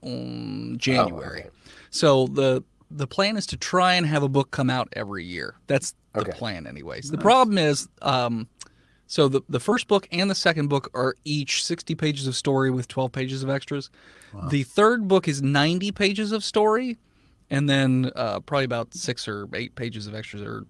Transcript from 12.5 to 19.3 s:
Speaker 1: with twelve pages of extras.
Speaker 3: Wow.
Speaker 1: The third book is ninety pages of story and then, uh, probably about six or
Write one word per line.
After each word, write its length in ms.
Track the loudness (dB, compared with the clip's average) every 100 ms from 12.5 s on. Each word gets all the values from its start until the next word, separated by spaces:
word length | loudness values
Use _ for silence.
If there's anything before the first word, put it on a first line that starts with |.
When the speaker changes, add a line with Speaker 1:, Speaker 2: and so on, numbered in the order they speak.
| 2 2
Speaker 1:
with 180 | 0 -2
twelve 240 | -4 -4
pages 300 | -4 -6 -4
of 80 | -4
extras. 400 | -4 -4 -8 -8 _ -20 -20 -20
Speaker 3:
Wow. 160 | -10 -2
Speaker 1:
The 140 | 0
third 440 | 0 4 6 4 4
book 200 | 4 2
is 140 | 0
ninety 500 | 2 4 4 2 -2
pages 400 | 0 0 0 -2
of 100 | -4
story 540 | 0 2 4 2 0 -6 _ _ _ _ -4
and 180 | 0 2
then, 420 | 4 4 4 2 -2
uh, 240 | -2 -4
probably 240 | -2 -2
about 300 | 0 -4 -6
six 340 | -8 -6 -6
or 180 | -6